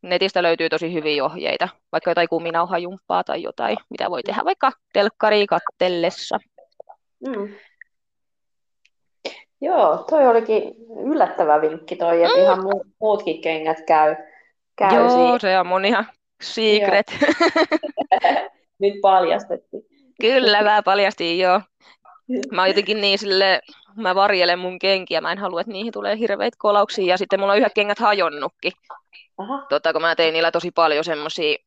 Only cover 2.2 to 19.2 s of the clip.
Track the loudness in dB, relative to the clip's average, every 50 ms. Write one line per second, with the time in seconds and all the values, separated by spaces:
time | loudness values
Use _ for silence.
2.2 | 0 0 -2 -4 -4 -4 -2 -2 -2 -2 -4 -6 -6 -8 -14 -16 _ _ -4 -4
3.2 | -4 -4 -8 -8 -8 -10 -8 -6 -4 -4 -4 -4 -8 _ -10 -6 -6 -6 -6 -6
4.2 | -6 -6 -4 -4 -2 -2 -2 _ -2 -4 -4 _ _ _ _ 0 0 0 _ _
5.2 | 0 2 2 2 2 0 -2 -4 -4 -6 -4 _ -2 -2 0 0 -2 -4 -4 -6
6.2 | -8 -6 -6 -6 _ _ _ -20 -20 _ _ _ -20 _ -20 _ _ _ _ _
7.2 | -10 -10 -8 -8 -10 -10 -12 -20 -20 _ _ _ -20 _ _ _ _ _ _ _
8.2 | _ _ _ _ _ _ _ _ _ _ _ _ _ _ _ _ _ _ _ _
9.2 | _ -18 -18 -18 -20 _ _ _ -6 -2 2 2 4 2 2 0 -4 -2 2 4
10.2 | 4 6 4 4 2 2 -2 -2 -2 -4 -14 -18 -20 -20 -14 -8 -6 -4 0 0
11.2 | 0 0 0 -2 2 2 2 2 2 0 -4 -6 -12 -12 -8 -4 -2 0 2 2
12.2 | 4 4 4 6 6 4 4 2 0 -4 -4 -4 -6 _ _ _ 0 0 0 0
13.2 | -2 -6 -8 -6 -4 -6 -4 -4 -2 -4 -4 -4 0 2 4 4 4 2 2 -2
14.2 | -10 -20 _ _ _ _ _ _ _ _ _ 0 2 4 4 4 4 4 6 4
15.2 | 4 4 2 2 2 2 2 2 2 0 -2 0 0 2 0 0 -2 -4 _ _
16.2 | _ _ _ _ -16 -10 -6 0 2 4 4 4 4 4 2 2 0 0 -2 -2
17.2 | 0 0 2 2 2 2 2 2 0 2 0 -4 -4 -6 -8 -8 0 0 0 2
18.2 | 2 2 0 0 -4 -6 _ _ _ _ _ _ -2 -2 -2 2 2 4 4 4